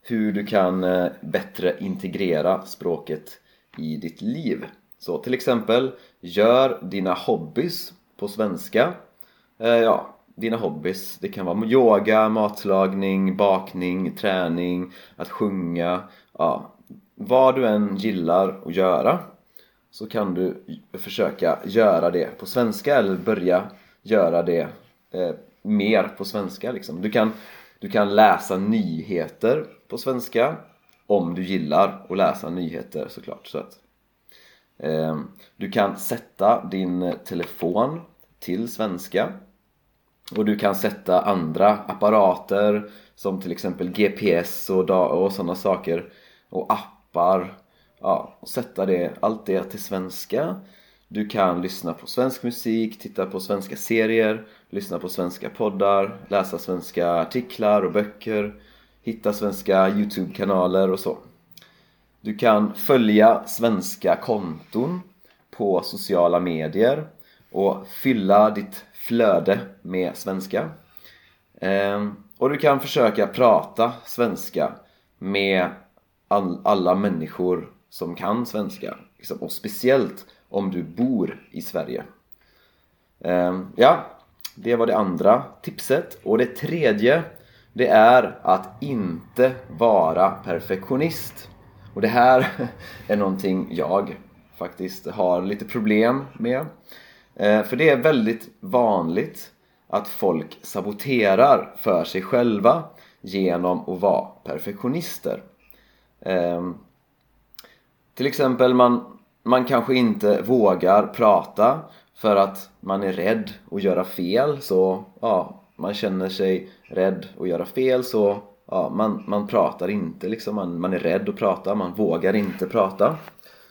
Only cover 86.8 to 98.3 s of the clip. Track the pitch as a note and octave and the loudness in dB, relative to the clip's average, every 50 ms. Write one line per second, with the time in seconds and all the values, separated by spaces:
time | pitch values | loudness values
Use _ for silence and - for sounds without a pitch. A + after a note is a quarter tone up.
86.8 | D3 A#2 G#2 G#2 A2 B2 D3 E3+ D#3+ - - - - _ _ _ _ _ _ A2 | 2 2 2 4 4 4 4 4 2 -4 -12 -20 -20 _ _ _ _ _ _ 0
87.8 | B2+ - - A2 G#2+ A#2+ B2+ B2+ A2 F2 - - - F2+ F#2 F#2+ - - - - | 2 6 8 8 10 10 8 8 6 4 -4 -4 0 2 2 2 0 -6 -12 -10
88.8 | C#3+ C#3+ C3 A2 F#2+ F2 E2 E2 - - - B2 B2+ B2+ B2+ - - - - - | -8 -6 -4 -4 -4 -4 -6 -8 -12 -8 2 2 4 4 2 -2 -10 -16 -2 2
89.8 | A#2 A#2 G#2+ F#2 E2 D#2+ E2 F2 F#2+ G2 - - - G2 E2+ E2 - - F#2+ F#2+ | 4 6 6 6 4 4 4 4 4 2 2 -2 -6 -6 -4 -4 -4 -4 -4 -6
90.8 | - - C3 C3+ D#3 E3 - - - - - - - - - - - - - - | -4 -4 -2 -2 0 -2 -4 -6 -10 -12 -14 -18 -20 -20 -20 -20 -20 -20 -20 -20
91.8 | - - - G2+ A2 G#2+ A#2 B2 A#2+ B2+ C3 C3 - - - - A#2+ A#2+ - - | -20 -14 -4 -2 -2 2 4 6 6 8 8 6 4 0 -2 -6 -8 -8 -8 -14
92.8 | - - - - - - G#2 G#2 G2+ F#2+ F#2+ F#2+ - F#2+ F#2 F#2 - - - E2 | -18 -20 -18 -14 -4 -2 0 0 0 0 -2 -2 -2 -2 -2 -2 -4 -4 -4 -4
93.8 | - D#2+ F#2 G2+ G2 - - - - - _ _ _ _ _ - F2 F2 - - | -2 0 0 0 0 -2 -8 -14 -18 -20 _ _ _ _ _ -12 -10 -10 -8 -8
94.8 | F#2 F#2 - - - - - G#2 F#2 F2+ F2+ F2+ F#2 G2 G#2 G2+ G#2+ - - A#2+ | -10 -10 -10 -10 -12 -8 -4 0 2 2 2 2 0 -2 -6 -6 -8 -8 -6 -2
95.8 | G#2 G#2+ G#2+ G#2+ A2+ A#2+ C3 C#3 C#3 C3+ - - A2+ A#2+ B2+ C3+ D#3 D3+ - - | 0 2 4 4 4 4 2 0 -6 -10 -10 -6 -4 -4 -2 -4 -6 -8 -12 -18
96.8 | _ - - - - - - _ _ _ _ - G2+ G#2 G#2+ G#2+ G#2 - B2+ B2 | _ -20 -20 -20 -20 -20 -20 _ _ _ _ 0 2 4 4 4 2 0 0 4
97.8 | D#3+ D#3 C#3 B2 C3 D#3 D3+ B2 G#2+ A2 | 4 4 4 6 4 4 4 4 2 0